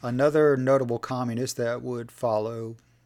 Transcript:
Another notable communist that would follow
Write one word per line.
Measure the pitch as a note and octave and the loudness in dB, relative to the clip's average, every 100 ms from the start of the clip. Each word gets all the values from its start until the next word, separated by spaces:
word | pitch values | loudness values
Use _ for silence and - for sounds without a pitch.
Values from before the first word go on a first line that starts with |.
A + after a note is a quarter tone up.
Another | B2 B2 D3 D#3 D3+ C3+ | -6 2 4 6 4 4
notable | C3 C3+ B2 A#2 | 4 2 2 -4
communist | - C3 B2 A2+ B2+ - | -4 -4 -4 -4 -4 -4
that | A#2 A#2+ | -4 -4
would | B2 A#2+ A#2 | -6 -8 -10
follow | - A#2+ G#2+ A2 A#2 A2+ A#2 _ _ | -6 -2 0 -2 -6 -10 -12 _ _